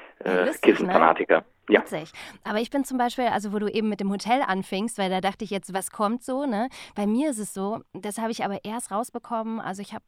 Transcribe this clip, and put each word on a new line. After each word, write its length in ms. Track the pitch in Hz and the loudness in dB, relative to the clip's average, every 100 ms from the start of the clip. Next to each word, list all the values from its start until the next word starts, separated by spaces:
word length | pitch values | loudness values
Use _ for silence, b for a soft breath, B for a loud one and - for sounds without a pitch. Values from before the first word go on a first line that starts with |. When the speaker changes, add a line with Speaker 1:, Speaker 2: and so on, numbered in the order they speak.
| B B - | B B 0
Speaker 1:
Ja, 60 | |
Speaker 2:
äh, 140 | 185 - | 2 2
Speaker 1:
lustig, 180 | 320 | 4
ne? 80 | - | 6
Speaker 2:
Kissenfanatiker. 760 | 85 190 180 82 - - 85 - _ - | 6 6 6 8 6 4 4 2 _ 4
Ja. 100 | 104 | 4
Speaker 1:
Witzig. 320 | - 160 160 - B B | 4 -6 -8 -14 B B
Aber 160 | 202 208 | -4 -2
ich 100 | 233 | 0
bin 120 | 277 | -2
zum 140 | 262 262 | -2 0
Beispiel, 260 | 240 - 240 | 0 0 0
also 260 | - 202 | 0 0
wo 60 | 208 | -2
du 100 | 208 | -2
eben 180 | - 214 | 0 0
mit 140 | 202 | 0
dem 100 | 196 | -2
Hotel 300 | 202 202 254 285 | -2 0 0 2
anfingst, 520 | 190 190 185 226 - | -2 -2 -2 -2 -2
weil 120 | 185 | -2
da 120 | 185 | 0
dachte 240 | 185 196 208 | 0 -2 -4
ich 40 | |
jetzt, 240 | 196 - | -6 -4
was 180 | 185 185 | -6 -6
kommt 300 | - 208 240 | -2 -2 -2
so, 240 | - 254 285 | -4 -2 0
ne? 220 | 208 254 B B | 0 -2 B B
Bei 140 | - 208 | -2 0
mir 220 | 226 311 | 2 0
ist 100 | 220 | -2
es 140 | 202 | -6
so, 260 | - 196 220 - | -4 -4 -4 -8
das 240 | 175 202 202 | -10 -8 -4
habe 140 | 226 | -4
ich 120 | 233 | -4
aber 220 | 175 196 202 | -4 -4 -6
erst 260 | 226 - | -8 -4
rausbekommen, 720 | 202 240 240 - 233 226 226 | -4 -4 -8 -6 -4 -4 -6
also 200 | 160 190 | -6 -8
ich 120 | 202 | -10
habe 100 | 220 | -12